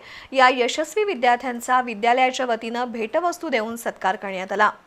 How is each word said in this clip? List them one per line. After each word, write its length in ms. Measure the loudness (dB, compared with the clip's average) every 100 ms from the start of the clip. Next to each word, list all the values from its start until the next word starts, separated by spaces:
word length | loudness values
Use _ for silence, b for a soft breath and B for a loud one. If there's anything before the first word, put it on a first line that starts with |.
| B B B
या 180 | 4 4
यशस्वी 540 | 6 0 -2 -4 -2
विद्यार्थ्यांचा 800 | -2 0 2 2 -2 -6 0 0
विद्यालयाच्या 640 | 0 -2 2 4 2 0 -2
वतीनं 460 | -2 -4 -4 -4
भेटवस्तू 580 | -4 -4 0 -2 -2 -2
देऊन 260 | -2 -2 -6
सत्कार 400 | -8 -2 -2 -2
करण्यात 360 | -4 -8 -4
आला. 200 | 2 2 0